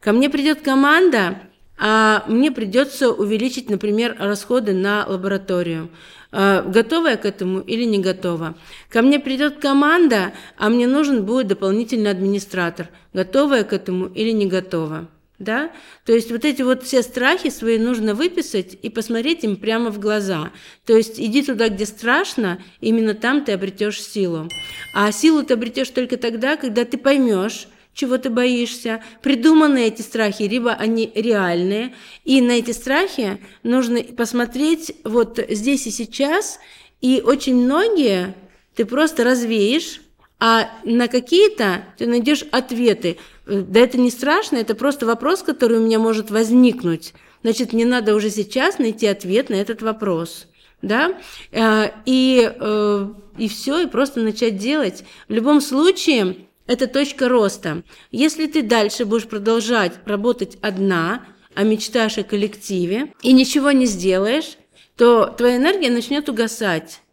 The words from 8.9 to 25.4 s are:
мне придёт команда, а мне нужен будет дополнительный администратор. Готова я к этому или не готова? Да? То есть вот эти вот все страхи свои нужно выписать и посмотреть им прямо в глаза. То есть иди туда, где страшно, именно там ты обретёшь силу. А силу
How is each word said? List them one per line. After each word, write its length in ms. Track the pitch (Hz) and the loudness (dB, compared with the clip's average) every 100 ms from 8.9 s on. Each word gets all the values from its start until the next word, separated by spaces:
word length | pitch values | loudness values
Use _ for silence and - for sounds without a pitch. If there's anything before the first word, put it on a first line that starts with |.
| 226 | 2
мне 160 | 247 285 | 4 4
придёт 380 | 277 262 294 294 | 0 -2 -2 -2
команда, 760 | 277 277 294 339 330 226 180 - - - | 0 2 4 4 4 4 0 -6 -20 -4
а 120 | 214 | 0
мне 180 | 240 240 | 2 2
нужен 380 | 277 294 262 | 2 2 0
будет 240 | 196 247 226 | 0 -2 0
дополнительный 600 | 196 196 202 233 240 208 | -2 0 0 -2 -2 -2
администратор. 760 | 190 196 202 196 185 175 170 170 - _ | 0 0 -2 -4 -4 -4 -6 -14 -16 _
Готова 420 | 190 185 262 285 269 | -6 -2 0 2 2
я 80 | |
к 80 | 208 | 0
этому 340 | 196 190 180 185 | -4 -4 -4 -4
или 240 | 180 220 | -4 -2
не 160 | 220 196 | 0 0
готова? 640 | 185 185 175 160 156 170 _ _ _ | -2 -2 -6 -6 -8 -12 _ _ _
Да? 320 | 196 226 311 - - - - | -6 -4 -6 -10 -20 -18 2
То 60 | |
есть 180 | 233 226 | 2 2
вот 140 | 233 | -2
эти 180 | 302 269 | -2 0
вот 220 | 254 254 | 0 0
все 180 | 254 262 | 2 0
страхи 480 | 240 - 254 359 330 | 0 0 0 2 -2
свои 260 | - 226 226 | -4 -2 0
нужно 380 | 226 240 214 | 0 -2 -2
выписать 640 | 214 339 349 - 202 185 - | 0 -2 -2 -4 -4 -6 -10
и 80 | 240 | -10
посмотреть 540 | - 214 226 247 330 | -8 -4 -4 -2 -2
им 140 | 220 208 | -2 -4
прямо 340 | 214 226 233 | -4 -2 -4
в 80 | 208 | -4
глаза. 540 | 208 214 196 175 156 - - - - | -2 -2 -2 -4 -6 -12 -20 -20 2
То 100 | 226 | 2
есть 220 | 220 220 | 4 -4
иди 240 | 226 240 | -2 0
туда, 260 | 277 226 226 | 0 0 -2
где 180 | 196 208 | -2 -8
страшно, 760 | - 226 277 381 - 208 175 - _ | -6 0 0 0 -2 -2 -4 -10 _
именно 340 | 226 226 220 | 0 2 2
там 300 | 208 233 285 | 0 0 -2
ты 60 | 285 | -2
обретёшь 480 | 196 190 190 208 208 | -4 -4 -4 -4 -4
силу. 480 | - 214 185 165 160 - - - - | -10 -4 -4 -4 -8 -12 -16 -16 -8
А 160 | 196 208 | -2 0
силу 320 | 214 320 311 | 2 4 4